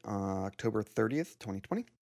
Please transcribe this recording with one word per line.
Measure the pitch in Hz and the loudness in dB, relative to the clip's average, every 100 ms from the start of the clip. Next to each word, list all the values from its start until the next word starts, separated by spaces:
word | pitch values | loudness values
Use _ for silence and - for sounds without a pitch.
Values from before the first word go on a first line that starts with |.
| - | -2
uh, | 101 98 95 98 | 0 0 0 -2
October | - 117 107 | -2 0 0
thirtieth, | 104 - 113 143 170 - | 0 2 2 2 -2 -6
twenty | 107 98 | -6 -6
twenty, | - 208 240 _ | -2 -4 -4 _